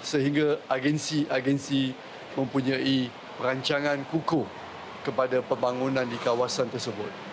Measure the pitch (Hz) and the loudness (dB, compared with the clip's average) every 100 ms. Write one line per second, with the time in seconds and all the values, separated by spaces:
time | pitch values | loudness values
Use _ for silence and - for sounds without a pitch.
0 | - 147 135 147 147 147 - 131 139 151 | -2 2 2 4 2 2 0 2 2 2
1 | - 151 151 131 131 139 135 139 131 131 | 0 0 2 2 2 0 2 2 2 -2
2 | - - - - 131 135 131 131 135 135 | -12 -14 -6 -2 0 0 2 2 2 2
3 | 123 - - - 123 131 131 143 147 143 | 0 -6 -14 -4 -2 0 0 2 2 0
4 | 135 160 - 156 104 - - - - - | 0 -2 2 2 0 -6 -12 -12 -14 -8
5 | - 120 127 127 123 127 123 127 131 135 | -2 0 2 2 2 0 0 0 0 0
6 | 123 120 127 117 123 - 120 123 123 104 | 0 0 2 2 2 0 -2 -2 -4 -4
7 | 101 - - | -6 -8 -12